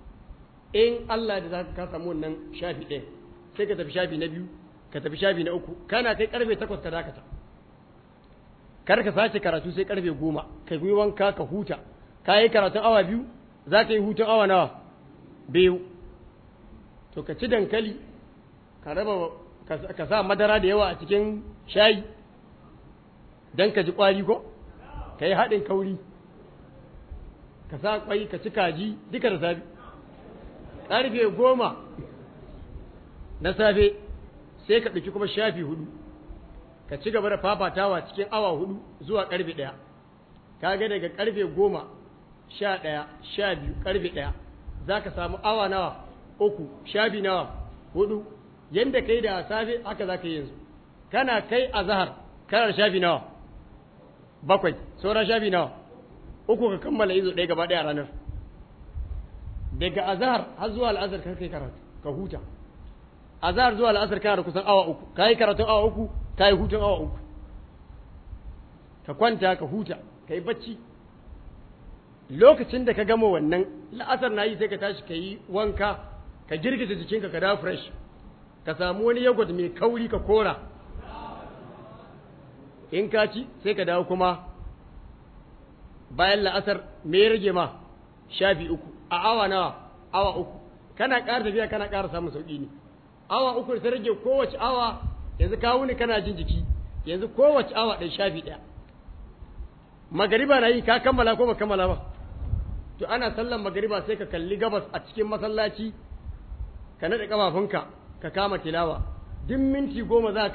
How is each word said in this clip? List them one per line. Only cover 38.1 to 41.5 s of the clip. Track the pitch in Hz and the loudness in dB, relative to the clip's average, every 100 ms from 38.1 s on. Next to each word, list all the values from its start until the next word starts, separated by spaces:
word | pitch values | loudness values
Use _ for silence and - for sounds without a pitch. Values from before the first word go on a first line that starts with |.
| 196 202 | -6 -2
awa | 214 202 156 | 0 0 0
hudu | 190 196 - - | -2 -6 -12 -16
zuwa | 139 208 185 | -2 -2 0
ƙarfe | 180 170 160 | -2 -4 -4
ɗaya. | 139 - - - - - - - - - | -8 -10 -20 -20 -20 -20 -20 -20 -20 -6
Ka | 170 190 | -2 0
ga | 220 | 0
daga | 202 170 | -2 -4
ƙarfe | 165 214 208 180 | -2 -2 0 -2